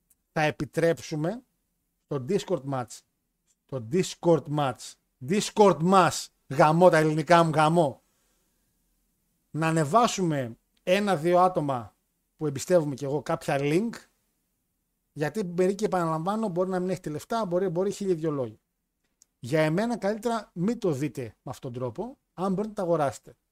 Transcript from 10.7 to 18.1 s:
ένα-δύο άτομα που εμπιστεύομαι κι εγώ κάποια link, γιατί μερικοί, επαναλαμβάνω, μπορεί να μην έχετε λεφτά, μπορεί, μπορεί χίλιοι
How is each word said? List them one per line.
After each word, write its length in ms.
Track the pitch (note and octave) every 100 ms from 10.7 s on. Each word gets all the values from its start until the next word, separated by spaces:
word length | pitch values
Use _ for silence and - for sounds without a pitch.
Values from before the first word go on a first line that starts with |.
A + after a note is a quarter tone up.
| _
ένα-δύο 580 | - F#3+ G#3 F3+ E3 F3
άτομα 560 | F#3 F3+ C#3+ B2+ G#2+ _ _ _ _ -
που 100 | D3+
εμπιστεύομαι 480 | C3+ - F3+ D3
κι 100 | B2+
εγώ 180 | C#3 C#3+
κάποια 340 | B2 E3 - C#3+
link, 300 | C#3+ D#3+ A#3 - _ _ _ _ _ _ _ _ _ _ _ C#3+
γιατί 280 | D3+ A3
μερικοί, 400 | F3+ F3 F#3 G3+
επαναλαμβάνω, 640 | G#3 F3+ E3 D#3+ E3+ A3 A3
μπορεί 220 | E3+ F#3
να 100 | F#3
μην 100 | F#3
έχετε 200 | F3+ D#3+
λεφτά, 340 | D3+ - A#3
μπορεί, 240 | G#3 F3 G3
μπορεί 220 | E3 G3+
χίλιοι 240 | G3 G3